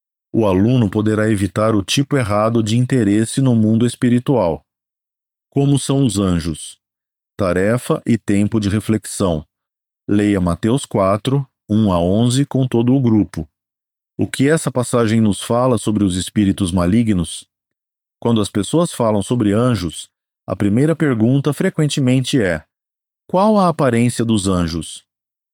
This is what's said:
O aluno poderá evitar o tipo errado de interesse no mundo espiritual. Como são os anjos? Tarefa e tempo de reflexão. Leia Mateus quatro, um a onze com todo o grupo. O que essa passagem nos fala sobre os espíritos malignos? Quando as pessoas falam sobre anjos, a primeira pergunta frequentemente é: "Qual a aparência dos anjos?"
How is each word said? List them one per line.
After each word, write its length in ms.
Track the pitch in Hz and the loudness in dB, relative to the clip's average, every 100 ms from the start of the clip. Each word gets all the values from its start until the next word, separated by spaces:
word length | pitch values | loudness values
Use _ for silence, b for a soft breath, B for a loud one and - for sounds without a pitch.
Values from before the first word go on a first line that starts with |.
| _ _ _ | _ _ _
O 140 | - 107 | -2 0
aluno 440 | 92 107 127 107 | 2 2 2 0
poderá 400 | 107 107 107 110 | 0 0 0 0
evitar 440 | 107 98 - 110 | 0 -2 -2 0
o 80 | 107 | 0
tipo 340 | 92 - 143 143 | -2 -2 0 -2
errado 460 | 107 104 110 117 | 0 0 0 0
de 140 | 107 117 | 0 0
interesse 640 | 123 135 101 104 113 - | 0 0 2 2 0 0
no 160 | 135 117 | 0 2
mundo 300 | 107 113 120 | 2 2 0
espiritual. 760 | - 123 120 123 131 90 76 _ _ _ _ _ _ _ _ _ | 0 0 0 0 0 0 -4 _ _ _ _ _ _ _ _ _
Como 280 | - 143 139 | -2 2 0
são 260 | - 139 139 | 0 0 0
os 100 | 98 | 0
anjos? 640 | 95 87 82 76 - - _ _ _ _ _ - | 0 0 -2 -8 -12 -20 _ _ _ _ _ -6
Tarefa 640 | 95 87 98 120 - 160 - | -2 0 0 0 -2 -4 0
e 100 | 117 | -2
tempo 440 | - 101 104 113 | 0 0 0 0
de 80 | 101 | -2
reflexão. 760 | 107 - 110 - - 98 78 - _ _ _ _ _ - | -2 -2 -4 -4 -4 -2 -2 -6 _ _ _ _ _ -4
Leia 320 | 104 104 101 | 0 0 0
Mateus 460 | 90 85 110 131 - | 0 -2 0 -2 -2
quatro, 580 | 113 95 104 - 139 135 _ - | 0 0 0 0 -2 -4 _ -2
um 240 | 107 107 | 0 2
a 60 | 87 | 2
onze 480 | 87 101 120 127 139 | 2 2 0 0 -2
com 220 | 135 131 | -2 0
todo 260 | 120 120 | 0 2
o 60 | 139 | 2
grupo. 480 | 120 110 92 - 78 _ _ _ _ _ _ - | 2 2 0 -4 -12 _ _ _ _ _ _ -6
O 120 | - | -6
que 200 | - 135 | 0 0
essa 220 | 160 - | 0 -2
passagem 500 | 123 120 123 113 113 | -4 -2 0 2 2
nos 220 | 110 95 | 2 0
fala 340 | - 120 131 117 | -2 0 2 0
sobre 280 | - 107 | 0 0
os 100 | 101 | 0
espíritos 560 | 92 - - 98 - 95 | -2 -4 0 0 0 0
malignos? 800 | 92 87 107 117 95 82 - - _ _ _ _ _ _ _ | 0 2 2 2 0 -2 -8 -18 _ _ _ _ _ _ _
Quando 200 | 117 113 | -2 0
as 80 | 101 | -2
pessoas 440 | 107 95 156 170 | -4 -2 0 -2
falam 320 | - 117 107 | -2 0 0
sobre 280 | 95 123 104 | -2 -2 0
anjos, 560 | 101 123 113 87 - - _ _ _ - | 2 0 0 -4 -10 -20 _ _ _ -10
a 80 | |
primeira 400 | 98 104 107 151 | -2 0 2 0
pergunta 580 | 160 156 117 110 139 151 | 0 0 2 2 2 0
frequentemente 880 | 139 185 - 151 - 127 127 123 143 | -2 -4 -2 -2 0 0 0 0 0
é: 240 | 98 80 - _ _ _ _ _ _ | 0 -2 -8 _ _ _ _ _ _
"Qual 320 | 180 208 208 | 0 2 2
a 100 | 180 | 2
aparência 560 | 160 139 117 120 - | 2 0 2 0 0
dos 220 | 117 110 92 | 0 0 0
anjos?" 580 | 90 85 82 80 - _ _ _ _ _ | 0 -2 -4 -10 -16 _ _ _ _ _